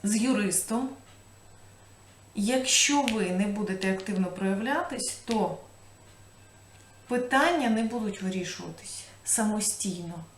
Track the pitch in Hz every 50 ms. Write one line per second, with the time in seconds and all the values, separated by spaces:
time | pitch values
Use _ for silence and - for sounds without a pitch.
0 | - 202 214 220 220 262 254 208 208 190 180 - - - 220 233 269 262 - -
1 | - - - - - - - - - - - - - - - - - - - -
2 | - - - - - - - - 202 214 254 262 254 - - - - - 285 285
3 | 269 233 220 214 190 180 180 185 208 208 202 208 208 180 190 190 - 190 190 190
4 | - - 196 185 190 185 - - 196 190 196 196 220 247 285 320 359 - 277 240
5 | - - - - - - 226 220 196 - - - - - - - - - - -
6 | - - - - - - - - - - - - - - - - - - - -
7 | - - 247 247 247 247 - 269 294 339 349 320 262 233 220 214 226 220 240 240
8 | 220 208 190 - 185 185 180 190 175 - - - 175 175 165 - - - - -
9 | - - - - - - - - 220 214 214 214 208 - - - - 202 175 175
10 | 170 170 170 170 165 - -